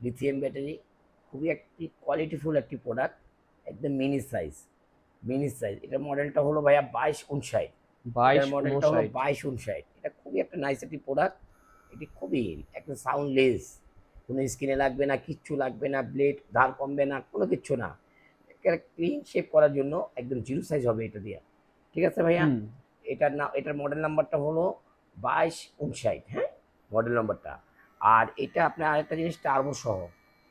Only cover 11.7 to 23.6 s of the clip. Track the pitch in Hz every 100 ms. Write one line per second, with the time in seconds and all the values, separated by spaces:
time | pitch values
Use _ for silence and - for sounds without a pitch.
11.7 | _ _ - 151 - 277 151 101 73 -
12.7 | - - 135 131 143 143 135 131 107 -
13.7 | - _ - _ - - 131 135 - 139
14.7 | 135 135 127 139 131 - 147 - 143 127
15.7 | 113 139 139 120 135 143 143 - 117 131
16.7 | - 139 143 139 135 - - 196 156 -
17.7 | 123 92 - _ _ _ _ _ - 190
18.7 | 170 - - 170 294 - 175 - 156 147
19.7 | 139 139 170 - - 123 127 113 139 175
20.7 | 147 120 110 110 104 95 85 - _ _
21.7 | _ _ 160 170 - 165 175 156 120 107
22.7 | 120 _ _ - 131 147 147 143 139